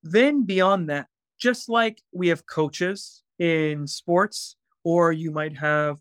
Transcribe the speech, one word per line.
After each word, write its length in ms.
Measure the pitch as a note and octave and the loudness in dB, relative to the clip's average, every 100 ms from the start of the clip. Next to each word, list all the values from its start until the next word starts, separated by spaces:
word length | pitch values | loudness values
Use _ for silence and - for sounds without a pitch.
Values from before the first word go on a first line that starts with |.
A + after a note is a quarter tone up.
Then 440 | D#3+ F#3+ C4+ D4 G#3 | 2 4 4 2 0
beyond 440 | F#3 F#3 G3 D#3+ | 2 2 2 0
that, 200 | C#3+ - _ _ _ | -4 -6 _ _ _
just 320 | A#3+ B3 - | -2 -2 -2
like 320 | A#3 A3+ A3 _ | 0 0 -4 _
we 160 | F3+ F3 | -2 0
have 180 | E3 - | 0 -4
coaches 720 | - D3+ - F3+ G3 - - _ _ | -4 -4 -2 -4 -4 -14 -20 _ _
in 460 | E3+ D#3+ D#3 D3 C#3+ | -2 0 -2 -4 -8
sports, 720 | - - F3 G#3 - - - _ _ | -10 0 2 2 -4 -14 -18 _ _
or 280 | F3 E3+ E3 | 0 2 2
you 180 | D#3+ E3 | 2 -4
might 260 | D#3 D#3 C#3+ | -6 -6 -4
have 420 | D3+ D3+ D3+ C#3+ | 0 0 0 -4